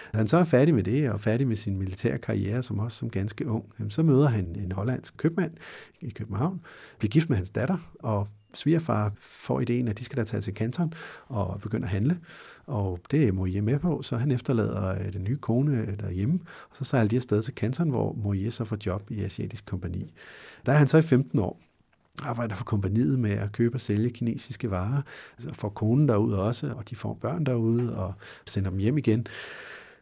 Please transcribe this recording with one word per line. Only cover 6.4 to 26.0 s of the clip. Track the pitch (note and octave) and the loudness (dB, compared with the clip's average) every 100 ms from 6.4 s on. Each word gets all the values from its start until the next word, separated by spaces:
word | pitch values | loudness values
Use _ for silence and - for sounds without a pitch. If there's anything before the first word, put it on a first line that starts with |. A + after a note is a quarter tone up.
| D#3 F#3+ - - - - | 0 -2 -12 -20 -20 -4
bliver | - | 2
gift | D#3+ D#3+ | 2 4
med | A2 | 0
hans | F2+ | 0
datter, | A2 A#2+ F#3 - - | -2 0 -2 -4 -8
og | A#2 G#2 G2+ - _ | -2 0 -2 -8 _
svigerfar | - C#3+ E3 D#3+ A2 G#2 G#2 | -4 2 2 2 0 0 -4
får | - - - C3 | -14 -14 -4 -2
ideen, | A#2+ B2 A#2+ | 0 0 0
at | G#2 | -2
de | |
skal | - B2+ | -4 -4
da | |
tage | A2 G#2+ | -2 -2
til | G#2 | -4
Canton | G#2 A2+ A#2 E3 E3 - - - | -2 -2 0 -2 -4 -14 -18 -8
og | A2 F#2 G2+ | -2 -2 -4
begynde | - G#2+ - | -4 -4 -2
at | |
handle. | G2 A#2+ F3+ - - - - - | 0 0 0 -4 -20 -20 -20 -6
Og | A2 G2 F2 - | -2 -2 -4 -2
det | D3+ B2+ | 2 4
er | |
Morier | F#2 F#2+ F#2+ | 2 0 0
med | G#2 C#3+ | 0 2
på, | F3+ D3+ | 0 -2
så | - A#2 | -2 -2
han | C#3+ | 0
efterlader, | A#2+ - A#2 G#2+ G2+ F#2+ F#2+ G2 | 0 0 0 2 0 -2 -2 -4
øh, | |
den | F#2+ | -4
nye | G2 C#3+ | -4 -4
kone, | - A#2 D3 B2+ | 0 2 2 0
øh, | A2 G2+ | -2 -4
derhjemme, | G2+ F#2 G#2+ F3+ - - - | -4 -2 0 0 -4 -18 -20
og | - | -8
så | |
sejler | C3 C3 G#2+ | 0 4 4
de | B2 | 2
afsted | B2 G#2 | 2 0
til | A2 | 0
Canton, | - A2 C3 E3 | -2 -2 0 0
hvor | A#2 G#2 | 2 0
Morier | - G2+ G2 G#2 | -2 -2 0 -2
så | - G#2+ | -4 -4
får | G#2 G2 | -4 -2
job | F#2+ G2+ | -4 -4
i | A2 | -6
Asiatisk | G2 - G#2+ - - | -4 -4 -6 -8 -8
Kompagni. | F#2 E2+ F2 - - - - - - - | -6 -4 -6 -8 -14 -20 -20 -20 -4 4
Der | |
er | D3 | 6
han | C#3 | 8
så | D#3+ | 6
i | |
femten | D#3+ B2+ C#3 C3 | 6 4 4 0
år, | F#2+ - _ _ _ _ _ - | 0 -4 _ _ _ _ _ -10
arbejder | - A#2 A#2 F#2+ | -6 -4 -4 -4
for | |
kompagniet | - G#2 F#2+ G#2+ D3 C3 | -2 0 2 2 4 2
med | A2 | 2
at | G#2 G#2 | 0 -2
købe | - A#2+ B2 | 2 0 0
og | |
sælge | - G#2 A#2+ | 0 0 0
kinesiske | A#2+ A#2 - - B2 A#2 | 0 -4 -4 -8 -6 -2
varer, | F#2+ G2 C#3+ - - - - | 0 0 -2 -4 -14 -20 -14
altså | C#3 | -12
får | - G#2+ | -6 -6
konen | G#2 G#2+ B2+ | -2 2 4